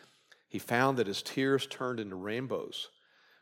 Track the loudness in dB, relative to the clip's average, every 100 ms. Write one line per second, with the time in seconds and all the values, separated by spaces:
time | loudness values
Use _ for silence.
0 | -20 _ _ -20 _ -8 0 4 4 4
1 | 2 0 -4 0 4 4 2 -4 -4 -4
2 | -4 -6 -4 -4 -2 -4 -4 -8 -10 _
3 | _ _ _ _